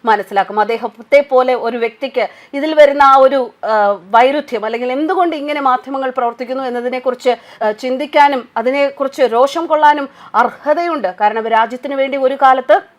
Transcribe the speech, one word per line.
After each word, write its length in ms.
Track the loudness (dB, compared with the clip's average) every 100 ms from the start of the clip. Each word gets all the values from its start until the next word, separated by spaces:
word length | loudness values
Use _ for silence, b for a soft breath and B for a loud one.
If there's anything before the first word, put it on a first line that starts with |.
മനസ്സിലാക്കും. 560 | 0 -2 0 -4 -2 -2
അദ്ദേഹത്തെ 600 | -2 -2 -6 -12 0 0 2
പോലെ 240 | 0 2
ഒരു 220 | -2 -4 -4
വ്യക്തിക്ക് 520 | -6 _ -6 -4 -6 B B
ഇതിൽ 220 | -6 -2
വരുന്ന 280 | 4 4 6
ആ 120 | 4 6
ഒരു, 340 | 4 2 -4 _
ആ, 340 | -2 0 0 -2 0
വൈരുദ്ധ്യം, 540 | 2 2 0 -4 -6
അല്ലെങ്കിൽ 280 | -6 -6 -6
എന്തുകൊണ്ട് 440 | -4 -2 0 -2 -2
ഇങ്ങനെ 240 | -6 -2
മാധ്യമങ്ങൾ 500 | 0 -2 -4 -6 -6
പ്രവർത്തിക്കുന്നു 540 | -4 -4 -6 -8 -6
എന്നതിനെക്കുറിച്ച്, 720 | -6 -6 -6 -4 -4 -2 -2 -2 B B
ആ, 80 | -4
ചിന്തിക്കാനും 800 | -4 -6 -6 -2 4 4 2 -6 -4
അതിനെക്കുറിച്ച് 680 | -2 0 -2 -2 -8 -2
രോഷം 440 | 0 2 0 0 -2
കൊള്ളാനും 420 | 2 4 2 -4 B B
അർഹതയുണ്ട്. 800 | -2 -2 -2 -2 -2 -2 -4 -6 -2
കാരണം 280 | -2 -2 -2
രാജ്യത്തിന് 460 | 0 0 -4 -8
വേണ്ടി 240 | -4 -2 0
ഒരു 200 | -2 2
കാലത്ത് 440 | 2 2 2 0 0